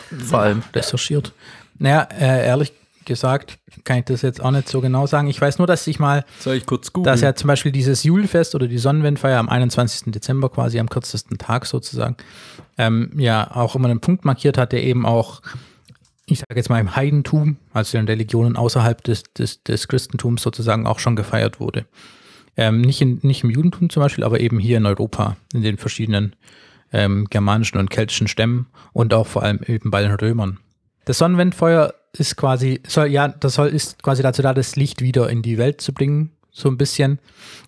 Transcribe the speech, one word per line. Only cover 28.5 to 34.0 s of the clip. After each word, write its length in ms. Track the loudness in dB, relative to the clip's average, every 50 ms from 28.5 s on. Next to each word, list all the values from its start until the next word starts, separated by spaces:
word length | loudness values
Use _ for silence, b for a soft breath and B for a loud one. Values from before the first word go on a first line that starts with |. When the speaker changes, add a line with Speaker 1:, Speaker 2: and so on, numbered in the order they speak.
| 0 -2 -4 -6 b b b b b
Speaker 2:
und 200 | 0 2 4 4
auch 120 | 2 2
vor 160 | 0 -2 -2
allem 200 | 0 0 -2 -2 -2
eben 240 | -4 -4 -4 -2 -2
bei 120 | 0 0 0
den 80 | 0
Römern. 480 | 0 0 0 0 0 0 -2 -4 -6 -8 _ _ _ _ _ _ _ _ _
Das 120 | -4 0 2
Sonnenwendfeuer 760 | 2 2 4 2 2 2 2 2 2 4 4 4 2 2 -2 -10 _ _ -6
ist 220 | -4 -4 -4 -2
quasi, 460 | -2 0 0 0 2 0 0 -2 -2 -6
soll, 220 | -2 0 0 2 2
ja, 220 | 2 2 0 0
das 240 | -2 -2 -4 -2 2
soll, 160 | 2 2 2
ist 340 | 0 -2 -4 -4 -10 _